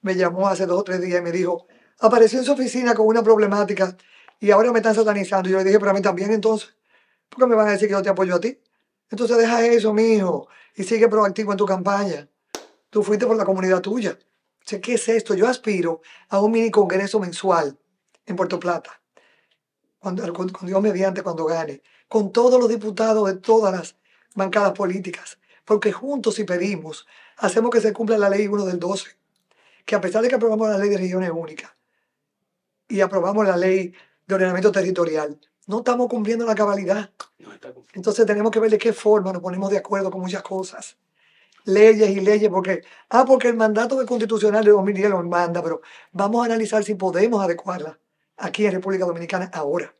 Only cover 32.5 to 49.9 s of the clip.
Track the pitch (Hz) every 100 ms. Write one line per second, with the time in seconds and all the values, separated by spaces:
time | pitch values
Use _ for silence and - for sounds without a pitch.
32.5 | _ _ _ _ 202 185 190 175 202 202
33.5 | 175 185 190 180 - _ _ _ 190 185
34.5 | 180 202 196 190 175 165 156 151 147 _
35.5 | _ - 214 240 247 240 233 208 233 233
36.5 | 214 208 196 180 196 196 _ - _ 107
37.5 | - - 127 _ 196 185 208 214 208 220
38.5 | 220 220 214 226 220 214 214 190 185 180
39.5 | 180 196 196 - 196 190 190 180 196 -
40.5 | 190 185 - - _ _ _ _ _ _
41.5 | _ - 196 214 214 214 196 190 214 208
42.5 | 185 185 175 - - _ 233 254 262 247
43.5 | 233 220 214 240 269 247 247 214 220 214
44.5 | 208 208 208 190 202 208 185 175 175 175
45.5 | 175 165 160 - - - 180 202 233 240
46.5 | 226 220 220 208 202 185 170 220 220 190
47.5 | 170 - 180 151 - _ _ _ _ 185
48.5 | - 208 185 190 190 180 170 170 185 180
49.5 | 170 147 170 -